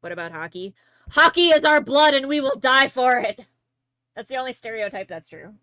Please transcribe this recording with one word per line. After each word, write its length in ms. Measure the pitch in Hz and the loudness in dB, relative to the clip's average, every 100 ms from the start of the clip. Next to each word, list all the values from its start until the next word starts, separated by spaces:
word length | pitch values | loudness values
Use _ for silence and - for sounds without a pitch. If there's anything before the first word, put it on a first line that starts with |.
What 100 | 175 | -12
about 200 | 175 170 | -12 -12
hockey? 420 | 165 165 180 190 - _ _ - | -10 -12 -12 -14 -16 _ _ -6
Hockey 380 | - 330 - 349 | 2 2 4 4
is 140 | 311 | 4
our 180 | 302 302 | 4 2
blood 320 | 226 277 302 | 2 4 4
and 140 | 277 269 | 2 -2
we 140 | 294 | -4
will 160 | 269 269 | -2 -2
die 300 | 254 262 269 | 0 2 2
for 300 | - 254 247 | 2 2 2
it. 280 | 226 208 226 _ _ _ _ _ _ - | -2 -8 -16 _ _ _ _ _ _ -18
That's 140 | 196 | -10
the 80 | 262 | -8
only 160 | 262 | -8
stereotype 540 | 247 233 226 208 196 196 | -10 -14 -8 -8 -8 -12
that's 220 | 165 160 | -14 _
true. 260 | 160 160 208 | -20 -20 -20